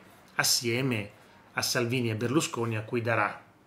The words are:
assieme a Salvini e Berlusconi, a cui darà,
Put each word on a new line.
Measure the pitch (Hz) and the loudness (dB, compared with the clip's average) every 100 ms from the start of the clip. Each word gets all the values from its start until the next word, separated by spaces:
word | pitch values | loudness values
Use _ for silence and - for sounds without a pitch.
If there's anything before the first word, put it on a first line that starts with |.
| - - - - | -14 -20 -8 0
assieme | 139 - 120 120 135 113 98 - - - - | 2 2 2 0 2 0 -4 -12 -20 -20 -10
a | - | -4
Salvini | - 135 117 131 117 | -2 0 0 0 0
e | 107 | 0
Berlusconi, | 117 151 160 - 117 110 | 0 0 0 -2 -2 -2
a | |
cui | 113 120 | -2 -2
darà, | 113 110 101 - - - | 0 2 0 -4 -16 -20